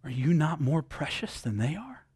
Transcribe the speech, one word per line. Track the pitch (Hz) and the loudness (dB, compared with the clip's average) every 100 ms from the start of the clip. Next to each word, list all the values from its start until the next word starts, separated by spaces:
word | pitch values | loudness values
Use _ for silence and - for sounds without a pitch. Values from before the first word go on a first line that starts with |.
Are | - | -4
you | 123 131 | 0 4
not | 170 156 160 | 4 4 2
more | 131 160 | 2 2
precious | 143 - 143 - 220 - | -2 -6 -6 -4 -6 -6
than | 123 104 | -4 0
they | 127 | 0
are? | 175 262 254 _ | -2 -8 -16 _